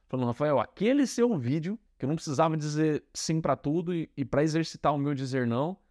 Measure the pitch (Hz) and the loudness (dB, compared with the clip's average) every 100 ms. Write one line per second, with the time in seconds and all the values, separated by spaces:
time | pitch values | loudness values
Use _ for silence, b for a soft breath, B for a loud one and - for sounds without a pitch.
0 | _ 131 120 117 147 135 107 - 208 285 | _ -2 -2 0 2 2 0 0 2 2
1 | 262 - 240 180 120 156 160 214 _ _ | 2 2 2 2 0 -2 -2 -8 _ _
2 | 127 160 160 131 160 156 151 151 156 147 | -4 -2 -2 2 2 2 -2 0 2 0
3 | - - - 160 156 131 139 165 175 175 | -6 -8 -2 0 0 -2 0 -2 -2 -4
4 | - - 127 135 156 156 160 - 147 147 | -6 -8 -2 0 2 0 -2 -2 0 0
5 | 143 139 135 131 120 117 156 190 _ | -2 -2 -2 -2 0 0 -2 -6 _